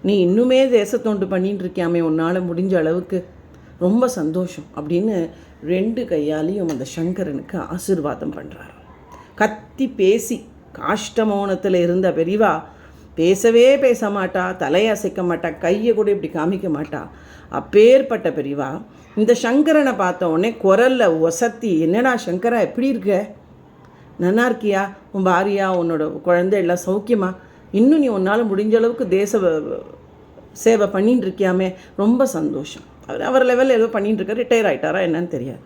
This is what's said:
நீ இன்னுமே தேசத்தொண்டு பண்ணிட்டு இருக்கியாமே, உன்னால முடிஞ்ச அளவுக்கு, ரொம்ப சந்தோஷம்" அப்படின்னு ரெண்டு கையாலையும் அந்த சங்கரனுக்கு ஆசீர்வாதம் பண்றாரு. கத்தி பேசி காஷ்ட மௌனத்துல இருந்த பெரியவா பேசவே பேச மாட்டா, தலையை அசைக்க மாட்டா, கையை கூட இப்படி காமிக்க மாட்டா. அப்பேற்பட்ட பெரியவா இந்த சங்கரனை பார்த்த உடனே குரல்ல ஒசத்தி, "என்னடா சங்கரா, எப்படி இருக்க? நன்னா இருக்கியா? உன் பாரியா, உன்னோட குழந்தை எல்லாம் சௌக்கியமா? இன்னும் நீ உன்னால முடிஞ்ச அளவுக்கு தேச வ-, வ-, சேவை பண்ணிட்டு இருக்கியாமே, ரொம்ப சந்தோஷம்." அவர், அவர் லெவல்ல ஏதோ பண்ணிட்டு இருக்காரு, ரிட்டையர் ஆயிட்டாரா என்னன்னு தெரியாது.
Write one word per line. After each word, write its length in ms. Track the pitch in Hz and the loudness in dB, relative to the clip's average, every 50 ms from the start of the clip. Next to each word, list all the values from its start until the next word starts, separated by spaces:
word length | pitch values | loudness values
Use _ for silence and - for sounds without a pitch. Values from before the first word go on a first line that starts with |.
| - | 0
நீ 240 | 185 208 196 180 | 2 2 2 4
இன்னுமே 420 | 175 190 220 247 254 262 262 269 262 | 4 4 2 2 4 4 4 4 4
தேசத்தொண்டு 600 | 247 220 202 196 247 226 240 220 208 196 196 185 | 4 2 2 0 -4 -2 -2 -2 -2 -2 -2 -2
பண்ணிட்டு 340 | 190 180 185 196 202 185 185 | -2 -2 -2 -2 -4 -6 -8
இருக்கியாமே, 380 | 180 185 180 175 165 170 170 | -8 -4 -4 -2 0 0 0
உன்னால 420 | 165 160 156 160 160 165 180 185 180 175 170 | 0 0 0 0 0 0 -2 -2 -4 -4 -4
முடிஞ்ச 220 | 170 185 190 190 | -4 -2 0 0
அளவுக்கு, 500 | 175 160 156 165 180 175 - 190 180 - - - - - - - - - - - - | 0 0 0 -2 -2 -4 -4 -6 -8 -8 -10 -20 -20 -20 -20 -20 -20 -20 -20 -8 -2
ரொம்ப 280 | 175 180 208 240 254 | 0 0 2 2 2
சந்தோஷம்" 580 | 240 - 190 151 156 160 180 185 175 - - 147 - - | 0 0 -2 -4 -2 -2 -4 -4 -6 -8 -14 -18 -14 -14
அப்படின்னு 540 | 147 147 151 170 175 208 226 208 180 165 165 - - - - - - - | -12 -6 -2 -2 0 0 0 -2 -2 -4 -4 -8 -20 -20 -20 -20 -14 -4
ரெண்டு 400 | 151 180 185 196 226 226 247 233 | -4 -2 -2 -2 -2 -4 -6 -4
கையாலையும் 680 | - 175 151 147 151 156 156 156 170 196 208 180 165 | -4 -2 -2 -2 -2 -2 -2 -4 -4 -4 -4 -4 -4
அந்த 160 | 151 123 170 - - | -4 -6 -8 -8 -6
சங்கரனுக்கு 640 | 165 160 175 185 202 180 156 139 135 - - - | -6 -4 -4 -4 -6 -6 -6 -8 -10 -10 -10 -10
ஆசீர்வாதம் 760 | 170 117 - 175 185 - - 190 165 143 147 120 - 76 78 - | -10 -8 -8 -10 -8 -4 -2 -2 -2 -2 -4 -6 -6 -8 -10 -10
பண்றாரு. 400 | - 71 - - - - - - - - - - - - - - - - - - | -10 -14 -16 -18 -18 -20 -20 -20 -20 -20 -20 -20 -20 -20 -20 -20 -20 -20 -20 -2
கத்தி 520 | - 214 214 208 - - - - - 269 | -2 -2 -2 -2 -8 -16 -20 -6 -6 -6
பேசி 580 | - - - 190 185 214 233 - - 233 - - - - - - - | -4 0 2 2 4 4 2 -2 -6 -8 -8 -8 -18 -20 -20 -20 -20
காஷ்ட 540 | - - 123 143 202 214 - - - 226 220 | -14 -8 -4 -4 -4 -4 -6 -4 -2 0 0
மௌனத்துல 480 | 220 202 202 202 196 190 180 - 196 185 | 0 0 -2 -2 -2 -4 -2 0 0 2
இருந்த 380 | 180 170 170 175 185 185 180 | 2 2 2 0 2 0 0
பெரியவா 520 | - 160 165 170 196 208 220 190 156 160 - - - - - - - - - - - | 0 0 -2 0 2 2 2 2 2 -2 -6 -12 -20 -20 -20 -20 -20 -20 -20 -12 -4
பேசவே 600 | - 160 175 190 185 - 233 226 233 240 262 277 | 0 2 2 2 4 4 2 4 6 4 4 4
பேச 320 | 269 285 254 233 226 233 202 | 4 4 2 2 0 -2 -4
மாட்டா, 460 | 202 202 185 180 - 185 180 185 185 | -2 -4 -4 -2 -2 -4 -4 -4 -4
தலையை 340 | 185 160 135 156 185 214 226 | -4 -2 0 2 2 2 2
அசைக்க 320 | 208 202 208 185 190 196 | 0 -2 -4 -6 -4 -2
மாட்டா, 360 | 180 175 170 - - 165 151 | -2 -2 -2 -2 -4 -6 -6
கையை 360 | - - 170 190 208 220 240 220 | -4 -2 0 0 2 2 0 2
கூட 180 | 208 208 202 | 2 2 0
இப்படி 200 | 202 196 - 151 - | 0 -2 -4 -6 -6
காமிக்க 360 | 165 151 170 196 185 196 180 | -4 -2 -2 -2 -2 -4 -4
மாட்டா. 380 | 151 143 156 - - 143 80 - - - - - - - - - | -4 -4 -6 -8 -8 -12 -12 -14 -18 -20 -20 -20 -20 -20 -16 -8
அப்பேற்பட்ட 800 | - 147 - - - 208 220 233 262 269 269 - 233 196 - 165 | -8 -8 -8 2 6 8 8 10 8 6 4 2 -4 -2 -2 -2
பெரியவா 520 | 135 156 139 139 143 143 135 135 143 185 220 - - - - - - | -2 -2 -6 -4 -4 -6 -6 -6 -8 -10 -12 -16 -20 -20 -20 -8 -2
இந்த 200 | 208 214 220 240 - | 0 2 4 2 2
சங்கரனை 540 | - 233 254 285 294 311 311 302 285 262 233 | 2 2 2 2 4 4 4 4 4 2 0
பார்த்த 340 | 190 190 180 175 - 185 170 | 0 -2 -2 0 0 -2 0
உடனே 260 | 160 165 190 233 226 - - | 2 2 0 0 -2 0 2
குரல்ல 640 | 190 190 214 240 262 262 247 226 180 165 160 160 | 4 4 6 6 4 4 4 4 2 4 2 2
ஒசத்தி, 520 | 165 165 - 233 233 220 - 240 220 175 156 | 0 2 0 -2 -2 -2 -4 -2 0 0 2
"என்னடா 360 | 165 160 180 226 247 269 247 226 - | 2 2 2 2 2 2 0 -2 -4
சங்கரா, 340 | 180 170 180 190 233 240 226 | -4 -4 -2 0 0 2 0
எப்படி 280 | 185 - - 240 262 | 0 0 -2 -2 -2
இருக்க? 440 | 269 247 220 185 202 196 185 208 - - - - - - - - - - - - - - - - - - - | 0 -2 -2 0 0 0 0 -2 -6 -12 -20 -20 -20 -20 -20 -20 -20 -20 -20 -20 -20 -20 -20 -20 -20 -6 -2
நன்னா 240 | 175 180 202 226 240 | 0 2 2 2 2
இருக்கியா? 460 | 247 220 226 220 208 196 190 196 190 196 - - - | 2 0 -2 -2 -2 0 0 -2 -4 -8 -18 -20 -8
உன் 140 | - 196 190 | -6 -2 0
பாரியா, 460 | 185 180 175 190 208 202 196 196 190 | 2 2 2 2 0 0 0 0 0
உன்னோட 500 | 185 180 170 165 165 151 156 156 170 - | 0 0 0 -2 -2 -2 -2 -4 -6 -4
குழந்தை 380 | - 180 175 175 180 190 208 196 | 0 2 2 2 2 2 2 0
எல்லாம் 180 | 180 170 180 180 - | 2 0 -2 -2 -2
சௌக்கியமா? 500 | 185 190 208 202 220 240 208 190 185 185 - - - - - - - | -4 -4 -4 0 -2 -2 0 0 -4 -6 -10 -18 -20 -20 -20 -16 -4
இன்னும் 280 | - 202 226 269 311 320 | 0 2 4 4 4 4
நீ 100 | 285 247 | 2 2
உன்னால 360 | 214 190 185 190 208 226 240 | 0 0 0 2 2 2 0
முடிஞ்ச 300 | 214 196 190 208 220 214 | 0 0 0 2 2 2
அளவுக்கு 320 | 226 226 233 233 233 254 | 2 2 2 0 -2 -2
தேச 300 | 180 185 190 202 196 226 214 | 0 0 0 0 0 0 0
வ-, 20 | |
வ-, 400 | 190 175 160 151 151 - - - - - - - - - - - - - - - - - | 2 0 0 0 -4 -6 -8 -10 -10 -16 -20 -20 -20 -20 -20 -20 -20 -20 -20 -20 -20 -20
சேவை 360 | - - - 226 226 208 208 | -18 0 2 2 4 4 2
பண்ணிட்டு 400 | 190 202 190 202 226 254 240 190 | 0 0 0 2 2 2 2 0
இருக்கியாமே, 480 | 190 185 - 196 185 180 185 190 185 185 - - - - | -2 -2 -2 0 0 2 0 -2 -2 -6 -10 -20 -14 -6
ரொம்ப 280 | - 202 214 240 254 269 | 0 2 2 2 2 2
சந்தோஷம்." 580 | 262 - 160 156 147 - 131 151 - - - - - - - - | 0 0 -4 -4 -4 -4 -6 -8 -10 -16 -18 -20 -20 -20 -20 -12
அவர், 140 | - - - | -10 -8 -6
அவர் 240 | - - 254 262 254 | -4 0 2 2 4
லெவல்ல 240 | 247 247 247 262 269 | 4 2 2 4 2
ஏதோ 180 | 254 220 226 | 4 2 2
பண்ணிட்டு 360 | 226 226 208 202 208 220 190 190 | 0 0 -2 -2 0 -2 -2 -2
இருக்காரு, 140 | 190 220 | -4 -4
ரிட்டையர் 280 | 233 240 247 240 226 214 | -6 0 0 2 2 2
ஆயிட்டாரா 340 | 190 139 127 156 156 160 190 | 0 0 0 -2 -2 -2 -2
என்னன்னு 280 | 185 170 160 165 175 | -2 -2 -2 -2 -4
தெரியாது. 320 | 170 - 131 120 135 - - - | -6 -6 -8 -8 -8 -12 -14 -18